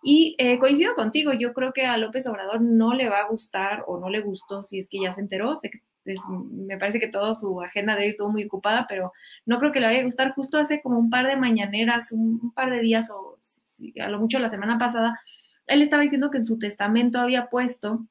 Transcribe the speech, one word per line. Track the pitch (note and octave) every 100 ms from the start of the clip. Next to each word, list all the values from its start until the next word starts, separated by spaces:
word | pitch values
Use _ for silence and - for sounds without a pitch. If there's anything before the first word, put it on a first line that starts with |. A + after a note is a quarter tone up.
Y, | C4 D4 D#4+ -
eh, | B3 B3
coincido | C4 C#4+ F#4+ A#4
contigo, | A3 D4 D4+
yo | B3+ A#3+
creo | A#3+ C4
que | C4 C4
a | A#3
López | A3 A#3+ B3+
Obrador | G#3 F#3+ A3
no | A#3 A3+ A3+
le | B3 B3+
va | G3+
a | G#3
gustar | A3 - G3 G3 G#3 -
o | F3+
no | F#3
le | G#3
gustó, | G#3 F#3+ - G3
si | G3 G3
es | F#3+
que | G3
ya | F#3+
se | F#3
enteró, | G3+ F#3+ A3
sé | D#4 -
que | - _ _ -
es, | F#3+ F#3+
me | F#3 - - G3 G3
parece | G3 A3+
que | A3+
toda | G3+ G#3
su | A3 G3+ F3+
agenda | F3 G#3 G#3
de | G#3+
hoy | G#3
estuvo | G#3 G#3
muy | G#3+
ocupada, | G#3 F#3+ G#3 A3+ A#3+
pero | G3 F#3 - - -
no | - A#3+
creo | D4
que | C4
le | A3+
vaya | A#3+
a |
gustar. | B3+ B3 C4+
Justo | C4+ C4+ D4+
hace | D4 D4+
como | C4 A#3+
un | A#3
par | B3 B3+
de | C4+
mañaneras, | B3+ A3+ G3+ G3+ A3+ A#3+ A3+
un, | A3+ A3+ A3+
un | A#3+
par | - B3+
de | B3
días | A3+ A3+ A3+
o | G3+ F#3+ -
si, | - - - - - -
a | G3
lo | G#3
mucho | A3+ C4
la | A#3
semana | G#3+ G#3 A#3
pasada, | A#3 A#3 A3+ A3+ - - _ _ _
él | C#4+
estaba | D4 D4
diciendo | D4 C#4+ C#4+
que | C#4
en |
su | A3+ A3+
testamento | G#3 G3+ G3+ A3 B3 A#3+
había | B3 B3 B3
puesto | B3 B3 B3 G#3 A3+ A3+